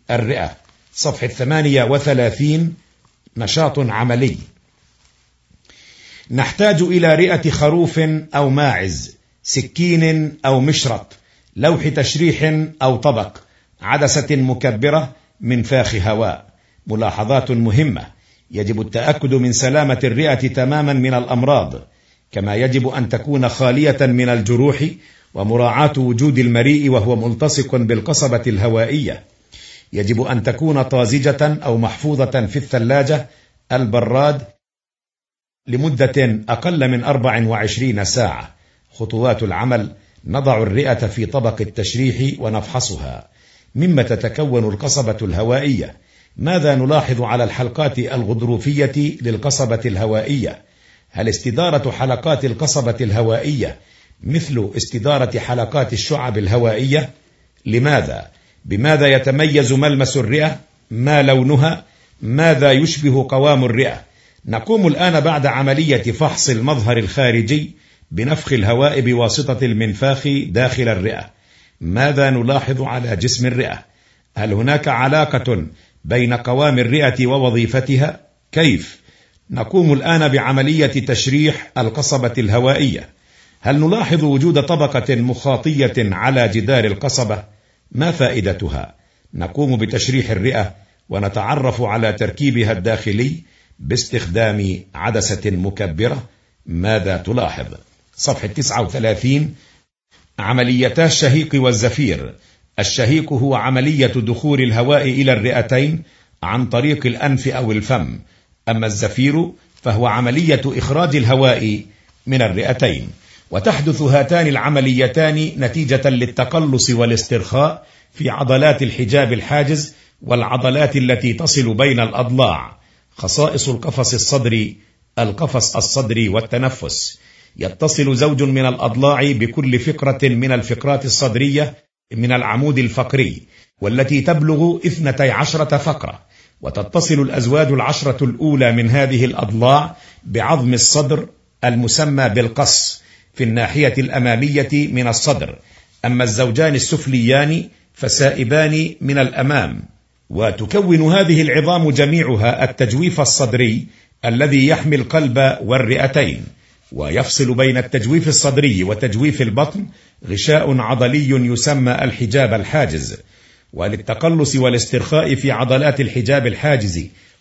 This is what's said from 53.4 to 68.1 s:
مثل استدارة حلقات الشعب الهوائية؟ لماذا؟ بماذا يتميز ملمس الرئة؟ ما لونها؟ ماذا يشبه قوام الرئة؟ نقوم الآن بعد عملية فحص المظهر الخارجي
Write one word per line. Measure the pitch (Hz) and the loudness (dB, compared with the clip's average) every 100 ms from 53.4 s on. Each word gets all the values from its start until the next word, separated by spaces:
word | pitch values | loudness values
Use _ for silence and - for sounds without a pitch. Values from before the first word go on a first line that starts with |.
| 147 143 82 - _ _ _ - | -2 -4 -4 -8 _ _ _ -12
مثل | - 160 160 123 101 117 | -4 -4 -2 -4 -4 -6
استدارة | - 120 127 143 127 127 | -6 -4 0 0 0 -4
حلقات | - 120 113 147 127 | -4 -4 -2 -2 -2
الشعب | 104 - 143 123 107 | -4 -4 -4 -2 -2
الهوائية؟ | 95 120 113 107 131 147 - - _ _ _ _ - | 0 2 2 0 0 0 -2 -12 _ _ _ _ -2
لماذا؟ | 117 139 135 69 57 - _ _ _ | 0 2 2 0 -8 -14 _ _ _
بماذا | - 101 143 156 143 | -6 0 2 4 6
يتميز | 135 135 135 156 147 127 | 4 2 2 2 2 4
ملمس | 135 147 139 131 139 | 2 2 2 0 0
الرئة؟ | 107 147 156 131 - _ - | 0 0 0 -4 -14 _ -10
ما | 113 131 147 | -2 2 4
لونها؟ | 135 131 131 139 156 - - _ _ - | 4 4 4 4 2 -2 -10 _ _ -10
ماذا | 107 135 165 143 139 | -4 2 4 4 4
يشبه | 135 165 147 143 131 131 | 4 2 0 0 2 0
قوام | 135 147 135 | 2 4 4
الرئة؟ | 123 113 127 - - _ _ _ - | 2 2 0 -4 -16 _ _ _ -6
نقوم | 113 113 220 175 | -6 0 2 2
الآن | 147 180 160 | 2 2 2
بعد | 151 151 135 | 2 2 0
عملية | 120 135 139 160 123 120 | 0 0 2 2 0 0
فحص | - 156 - - | -2 -2 0 -2
المظهر | 117 131 120 110 117 | 0 0 0 0 0
الخارجي | 98 139 127 113 107 151 147 - _ _ - | 0 0 2 2 2 -2 -4 -12 _ _ -10